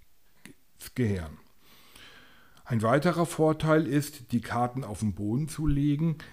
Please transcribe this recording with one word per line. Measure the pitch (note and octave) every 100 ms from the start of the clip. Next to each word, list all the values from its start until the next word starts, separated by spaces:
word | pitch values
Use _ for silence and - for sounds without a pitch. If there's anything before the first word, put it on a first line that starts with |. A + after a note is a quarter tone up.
| - - - - - - _ - -
Gehirn. | - A2+ F#2+ E2 - - - - - - - - - - - - -
Ein | - A#2
weiterer | A2 C#3 D3+ E3
Vorteil | E3+ - D#3 D#3 D#3 D#3 E3
ist, | C#3+ C#3+ - -
die | A#2+
Karten | - A#2 A#2+ A#2
auf | G#2 G#2
den | G#2+
Boden | F#2 G#2 B2 D#3
zu | - D3+
legen. | C#3+ D3 D3 E3 D#3 -